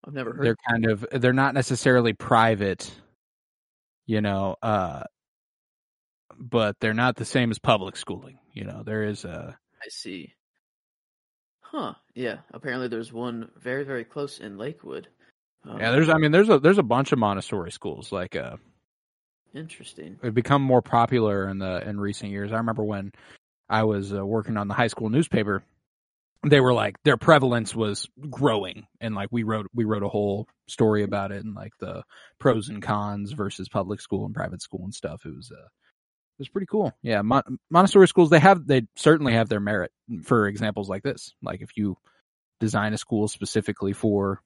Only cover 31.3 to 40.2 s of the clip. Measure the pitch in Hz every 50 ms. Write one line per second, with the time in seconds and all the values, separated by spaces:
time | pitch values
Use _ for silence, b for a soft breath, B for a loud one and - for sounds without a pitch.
31.3 | 101 101 104 110 101 98 98 104 _ _ - 90 - 92 - b b b b b
32.3 | b b - 139 120 113 104 - 113 104 107 - 107 104 104 104 101 101 101 101
33.3 | 135 151 104 101 - - 95 - - 107 95 92 104 95 - - 101 95 - 101
34.3 | 107 - - - 90 87 - - - - 180 190 - - - 82 76 - _ 85
35.3 | 76 67 - - - - - _ _ _ _ _ _ _ _ _ _ _ _ _
36.3 | _ _ 139 - _ 196 196 - - 214 196 135 - _ - 117 113 101 101 107
37.3 | 123 139 - - 131 - _ _ 160 170 190 196 - 202 190 170 - 196 175 151
38.3 | 170 160 143 190 196 180 147 165 143 131 113 - _ - - 151 160 160 147 131
39.3 | 113 113 113 104 110 104 101 101 107 101 90 - _ _ _ - 120 87